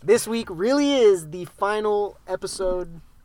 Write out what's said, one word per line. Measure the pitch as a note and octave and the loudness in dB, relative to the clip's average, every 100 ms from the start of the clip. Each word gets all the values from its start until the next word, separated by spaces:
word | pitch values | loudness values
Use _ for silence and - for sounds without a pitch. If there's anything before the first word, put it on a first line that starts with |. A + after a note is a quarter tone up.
This | C#3+ A3+ A3 | 2 2 0
week | A#3 G#3 | -6 -6
really | E3+ G#3+ C#4+ C#4+ | -4 0 2 2
is | C#4 A3 F#3 D#3 | 6 6 4 0
the | F3+ | -12
final | F3 - G3+ G#3+ G#3+ G#3 G3+ - - | -12 -4 -2 -2 0 0 -2 -6 -10
episode | F#3 F#3+ - F#3 F3+ E3+ E3 - - | -8 -8 -4 -4 -4 -6 -12 -20 -20